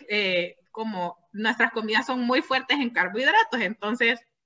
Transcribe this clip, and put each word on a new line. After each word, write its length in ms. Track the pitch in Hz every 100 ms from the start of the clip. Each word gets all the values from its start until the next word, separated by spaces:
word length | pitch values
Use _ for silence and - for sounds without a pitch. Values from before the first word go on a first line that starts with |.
| -
eh, 480 | 208 196 180 175 - _
como 560 | - 220 196 175 - _
nuestras 380 | 208 220 233 247
comidas 360 | 226 214 220 262
son 160 | 254
muy 200 | 240 254
fuertes 360 | - 262 254 285
en 100 | 240
carbohidratos. 680 | 233 185 208 269 415 453 247
Entonces, 580 | 214 214 208 240 233 247 _ _